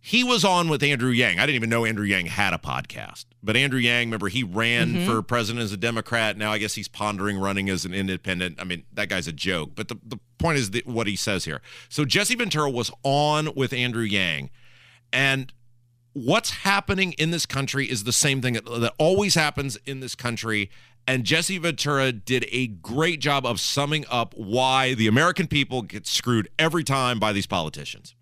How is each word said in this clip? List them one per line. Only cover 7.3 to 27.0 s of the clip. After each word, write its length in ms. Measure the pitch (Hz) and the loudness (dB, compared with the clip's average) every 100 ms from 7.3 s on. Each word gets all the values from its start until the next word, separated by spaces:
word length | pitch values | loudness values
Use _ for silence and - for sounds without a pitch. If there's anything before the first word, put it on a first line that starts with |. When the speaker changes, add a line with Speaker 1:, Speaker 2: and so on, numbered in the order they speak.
| 98 | 0
Speaker 1:
running 320 | 98 98 98 | 0 0 0
as 140 | 92 | -2
an 100 | 92 | -2
independent. 680 | 92 95 92 - 90 90 80 | -4 -4 -4 -4 -4 -4 -6
I 40 | |
mean, 180 | 90 87 - | -8 -8 -8
that 160 | - 104 | -8 -4
guy's 200 | 95 85 | -4 -4
a 40 | |
joke. 440 | 73 92 90 76 - | -6 -4 -4 -4 -10
But 100 | 107 | -10
the, 120 | 110 | -10
the 140 | 117 107 _ _ | -12 -16 _ _
point 180 | 165 147 | 0 0
is 140 | 107 | 0
that 160 | 107 - | -4 -4
what 180 | 113 107 | -2 -2
he 80 | |
says 300 | 101 - 95 | -2 -2 -2
here. 160 | 82 71 - - - | -2 -8 -10 -20 -10
So 160 | - | -4
Jesse 300 | 143 175 202 | 0 2 2
Ventura 340 | 240 233 151 147 | 0 0 0 0
was 220 | 123 113 - | 0 -4 -2
on 500 | 139 143 147 151 156 | 0 2 4 2 0
with 180 | 135 127 | -2 -2
Andrew 300 | 127 123 117 | 0 -2 0
Yang. 480 | 113 101 90 76 69 - - - - _ _ | 0 2 0 -2 -6 -14 -20 -20 -20 _ _
And 400 | 127 139 135 131 - - _ _ _ _ | 2 2 2 -4 -14 -20 _ _ _ _
what's 360 | 143 120 208 - | -6 2 2 2
happening 640 | - 196 202 196 190 190 | -2 0 0 2 0 0
in 180 | 151 156 | 0 0
this 160 | 170 - | 0 -2
country 420 | 135 135 135 135 | -4 -2 -2 -2
is 140 | 120 | -2
the 100 | 104 | 0
same 300 | 120 151 135 | 2 2 2
thing 120 | 127 | 0
that, 100 | 120 110 | -2 -4
that 280 | 120 117 - | -2 -2 2
always 380 | 156 190 208 165 | 4 4 4 4
happens 400 | 151 143 139 104 - | 2 0 -6 -6 -10
in 140 | 135 | -10
this 160 | 127 - | -10 -6
country. 520 | 120 113 113 107 98 - - - - | -4 -4 -2 -2 -2 -8 -20 -10 -2
And 160 | 131 | 0
Jesse 360 | 107 160 170 190 | 2 2 2 0
Ventura 520 | 165 156 147 143 131 | -2 -2 0 2 2
did 360 | 117 101 127 117 | 0 -2 -2 0
a 160 | 120 127 | -2 -2
great 540 | 95 78 123 160 160 | -6 -6 0 0 0
job 260 | 143 139 127 | 0 0 0
of 140 | 107 | -2
summing 440 | - - 143 156 139 | -2 0 0 -2 -2
up 240 | 120 117 - | -2 -2 -6
why 580 | 104 120 131 131 131 | -2 2 4 4 2
the 120 | 123 110 | 4 6
American 400 | 113 165 180 165 | 6 6 2 0
people 360 | 151 135 127 | 0 0 -2
get 260 | 98 107 - | -6 -10 -4
screwed 400 | - - 117 95 - | -2 2 2 2 0
every 240 | 160 170 | 2 2
time 380 | 151 139 | 0 0